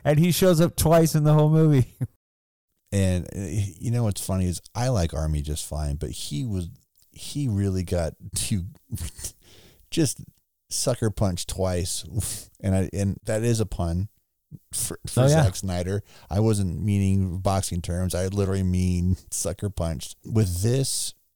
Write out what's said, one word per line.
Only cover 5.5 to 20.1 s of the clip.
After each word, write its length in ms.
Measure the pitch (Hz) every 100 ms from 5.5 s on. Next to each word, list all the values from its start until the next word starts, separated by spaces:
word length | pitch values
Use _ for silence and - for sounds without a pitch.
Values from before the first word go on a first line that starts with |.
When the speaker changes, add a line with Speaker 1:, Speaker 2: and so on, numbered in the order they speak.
| 73 -
Speaker 2:
fine, 300 | 76 73 73
but 140 | 65
he 340 | - - 147
was, 240 | 127 95 82 - _ _ _
he 380 | - - 143 135
really 360 | 98 98 92
got 280 | 87 87 82 - 101
to 320 | - - 104 90 - -
<laughs> 1000 | - - - - - _ - - _ -
just 300 | - 151 - - _ _ _ -
sucker 400 | - 135 123 113
punch 360 | - 101 90 -
twice. 580 | - 92 90 92 - - 110 - - -
<laughs> 60 | _
And 120 | 98 95
I, 120 | 92
and 260 | 95 98 -
that 180 | - 110
is 160 | 117 110
a 80 | 101
pun 420 | - 85 87 104 _ _ _ _ - _
for, 280 | - - - -
for 120 | 120
Speaker 1:
Oh, 60 | 135
yeah. 160 | 156
Speaker 2:
Zack 140 | 107 -
Snyder. 480 | 92 90 90 101 - - -
I 80 | 101
wasn't 420 | 113 101 92 80
meaning 580 | 104 101 95 98 92 90
boxing 420 | 98 95 - 87
terms. 320 | - 87 90
I 120 | 87 92
literally 340 | 101 95 95
mean 540 | 92 90 90 87 90 92 -
sucker 360 | - 82 - 101
punched 460 | - 82 71 -